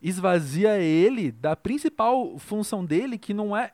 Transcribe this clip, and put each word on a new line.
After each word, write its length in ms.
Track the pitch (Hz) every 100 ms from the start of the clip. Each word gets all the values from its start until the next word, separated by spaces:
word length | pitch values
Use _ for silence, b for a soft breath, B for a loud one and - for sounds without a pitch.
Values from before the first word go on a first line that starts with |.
esvazia 760 | 160 185 185 175 147 147 208 208
ele 520 | 170 160 190 254 165
da 240 | 113 143 160
principal 800 | - 277 320 - 220 254 208 -
função 460 | - 208 208 214
dele, 340 | 180 156 262 233
que 160 | -
não 220 | 202 208 208
é, 160 | 233